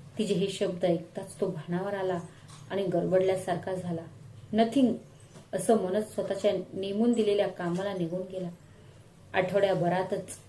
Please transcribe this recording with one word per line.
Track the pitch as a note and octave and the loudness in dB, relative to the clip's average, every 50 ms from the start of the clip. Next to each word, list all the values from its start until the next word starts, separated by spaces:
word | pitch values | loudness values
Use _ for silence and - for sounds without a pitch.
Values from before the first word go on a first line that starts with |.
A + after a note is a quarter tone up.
| - - - - | -20 -10 -6 -4
तिचे | G#3+ G3 G3+ | -2 0 0
हे | F3 G3 G3 | 0 0 0
शब्द | - - G#3 F#3 F3 F3 F#3+ | 0 0 -2 -2 0 0 2
ऐकताच | F3 E3+ D#3+ - - - G3 F#3+ F#3 - - | 2 2 2 -2 -6 -10 -10 -10 -8 -6 -4
तो | G#3 | -2
भानावर | F#3 - D#3 - - F3 F3 F#3+ G3+ G3+ | -2 -2 -4 -4 -4 -2 -2 -2 -2 -2
आला | G3 F#3 F#3 F3+ E3+ - - - - - - - - - - | -2 -2 -2 -2 -2 -4 -8 -16 -20 -20 -20 -20 -18 -10 -6
आणि | F#3+ G3 G3 | -4 -2 0
गडबडल्यासारखा | F3+ F3 E3+ E3 E3+ F#3 F#3 F#3 F#3+ F#3+ F#3 - F#3+ F3 E3+ - G3 F#3+ | 0 0 0 2 4 4 4 4 4 0 0 -2 -4 -4 -4 -4 -6 -6
झाला. | F3+ F3 F3 E3+ E3 E3 - - - - - - - - - - | -4 -4 -4 -6 -6 -8 -10 -16 -18 -20 -20 -20 -20 -10 0 2
"Nothing," | G#3+ A3+ A3+ - C#4 B3+ A3+ F3+ - - - - - - - - - - - | 4 4 4 4 4 4 4 2 0 -6 -16 -20 -20 -20 -20 -20 -20 -10 -6
असं | - F#3+ F3+ - A3+ | -6 0 4 4 4
म्हणत | G#3 F#3 F#3 F#3+ G#3+ G#3+ | 4 4 2 0 0 -2
स्वतःच्या | - - - F3+ - G3 - - G#3 F#3 F3+ F3+ - - | -2 -4 -4 -4 -4 -2 0 2 2 2 0 -2 -6 -6
नेमून | F#3+ F#3+ G3 G3+ G#3 A#3 A#3+ | -6 -4 -2 0 2 4 4
दिलेल्या | A#3+ G#3+ G#3+ G3+ G3+ G3+ G3 F#3 | 4 4 4 4 4 2 2 0
कामाला | - - F3+ E3+ F3 F3+ G3 G3+ | -2 -4 -4 -2 -2 -2 -2 -2
निघून | G3 F#3 E3+ E3 F3 F#3 F#3+ F#3 | -2 -2 -2 -2 -2 -4 -6 -6
गेला. | F#3 F#3 F3 E3+ - - - - - - - - - - - - - - - - - | -8 -8 -8 -8 -10 -14 -18 -20 -20 -20 -20 -20 -20 -20 -20 -20 -20 -20 -12 -4 0
आठवड्याभरातच | G3 F#3 F#3 F#3+ G3+ G3 G3 F#3 D#3 F3 F3 F3 F#3 F#3 F#3 G3+ F#3+ F#3 - - - - | 0 2 2 2 4 4 4 4 2 2 2 2 0 0 -2 -2 -4 -6 -8 -12 -16 -16